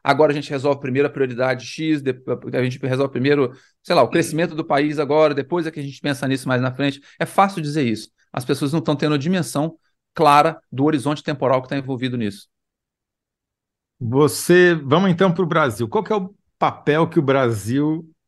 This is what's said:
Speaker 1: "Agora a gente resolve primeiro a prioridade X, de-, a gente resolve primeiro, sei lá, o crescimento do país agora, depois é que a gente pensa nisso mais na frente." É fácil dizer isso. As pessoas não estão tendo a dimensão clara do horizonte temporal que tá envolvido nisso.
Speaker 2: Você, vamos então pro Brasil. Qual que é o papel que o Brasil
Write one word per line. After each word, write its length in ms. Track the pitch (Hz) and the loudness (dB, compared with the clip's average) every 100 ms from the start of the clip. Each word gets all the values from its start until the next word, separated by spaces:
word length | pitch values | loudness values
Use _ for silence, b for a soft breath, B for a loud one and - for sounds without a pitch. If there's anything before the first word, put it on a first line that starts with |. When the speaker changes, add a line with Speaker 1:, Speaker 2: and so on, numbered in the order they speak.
Speaker 1:
"Agora 280 | 139 135 151 | 0 4 4
a 40 | |
gente 160 | 147 143 | 2 -4
resolve 300 | 143 143 135 | -4 -2 -2
primeiro 280 | 131 127 143 | -2 -2 -2
a 20 | |
prioridade 560 | 123 135 117 127 127 113 | 0 -4 -2 -2 -2 -8
X, 360 | - 160 151 | -8 -2 -2
de-, 120 | 131 127 - 123 - | -2 -6 -6 -8 -4
a 100 | 131 | -2
gente 160 | 127 123 | -2 -4
resolve 320 | 135 131 139 | -4 -2 -2
primeiro, 400 | 120 135 143 127 B B _ | 0 0 2 0 B B _
sei 120 | - | 0
lá, 80 | 175 | 4
o 80 | 117 | 4
crescimento 440 | 170 - 156 170 | 2 0 -2 -4
do 100 | 151 | -4
país 340 | 160 143 151 151 | -2 0 0 -2
agora, 340 | 139 151 156 | 0 2 2
depois 320 | 139 127 175 160 | 0 -4 -4 -4
é 40 | |
que 100 | 156 | -8
a 20 | |
gente 180 | 139 131 | -12 -8
pensa 280 | 143 131 135 | -6 -4 -4
nisso 180 | 131 131 | -4 -2
mais 140 | 127 | -2
na 140 | 127 | -2
frente." 260 | 127 143 139 b b | -2 -4 -4 b b
É 60 | 165 | -6
fácil 360 | - 196 196 | 2 0 0
dizer 220 | 147 151 | -6 -2
isso. 260 | 123 107 - _ _ | -2 -2 -8 _ _
As 120 | - | -10
pessoas 280 | - 135 143 | -4 -2 -2
não 80 | 160 | -2
estão 140 | 151 143 | -2 -2
tendo 180 | 151 | 0
a 40 | 151 | -2
dimensão 600 | 147 185 131 143 156 - _ _ _ | -2 -2 -2 -4 -4 -6 _ _ _
clara 460 | - 147 143 160 - _ | 2 6 6 4 0 _
do 140 | 127 | -2
horizonte 380 | 147 151 131 147 | 0 0 -2 -6
temporal 400 | - 139 131 131 | -6 -4 0 0
que 60 | 127 | -2
tá 80 | 139 | -8
envolvido 400 | 131 127 127 123 | -6 -6 -6 -4
nisso. 320 | 107 98 - _ _ _ _ _ _ _ _ _ _ _ _ _ _ - | -6 -8 -20 _ _ _ _ _ _ _ _ _ _ _ _ _ _ -10
Speaker 2:
Você, 760 | 117 131 147 - - 180 180 | -2 2 2 2 4 6 6
vamos 360 | 165 135 156 196 | 4 2 2 4
então 220 | 170 190 | 2 2
pro 140 | 175 175 | 2 0
Brasil. 420 | 165 135 110 113 | 0 0 -2 -4
Qual 160 | 214 | -4
que 80 | - | -2
é 40 | 214 | -4
o 180 | 190 _ _ - | -4 _ _ -4
papel 500 | 151 - - 151 165 | -2 -2 0 2 2
que 100 | 165 | 0
o 40 | |
Brasil 840 | 139 135 123 110 104 135 151 160 165 _ | 2 2 2 -2 -4 -2 -2 -4 -8 _